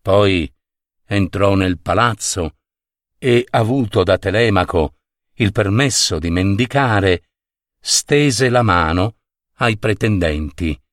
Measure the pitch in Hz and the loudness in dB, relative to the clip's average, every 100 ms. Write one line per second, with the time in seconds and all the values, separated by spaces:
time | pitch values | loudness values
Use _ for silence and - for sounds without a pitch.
0 | - 98 101 92 73 _ _ _ _ _ | 2 2 4 0 -4 _ _ _ _ _
1 | _ 101 92 98 98 98 92 87 - 90 | _ -2 -2 0 2 2 0 -4 -2 0
2 | 120 107 - - 80 _ _ _ _ _ | 0 -2 -8 -6 -8 _ _ _ _ _
3 | _ _ 135 120 123 131 110 135 117 110 | _ _ 0 0 2 -2 0 -2 0 0
4 | 92 92 101 101 117 98 90 90 76 _ | 2 0 0 0 2 0 0 0 -2 _
5 | _ _ _ _ 104 107 101 107 139 - | _ _ _ _ -2 0 0 0 0 0
6 | - 80 85 85 95 98 123 139 131 104 | -2 -2 -2 0 0 0 -2 0 0 0
7 | 95 87 _ _ _ _ _ _ - - | 0 0 _ _ _ _ _ _ -4 -4
8 | - 147 147 113 127 123 110 87 78 87 | 0 2 2 2 0 2 2 2 2 0
9 | 101 - _ _ _ _ 120 107 113 104 | -2 -4 _ _ _ _ -2 -2 -2 -2
10 | 113 101 85 76 78 - 85 73 _ | 0 0 0 -2 -8 -6 -6 -6 _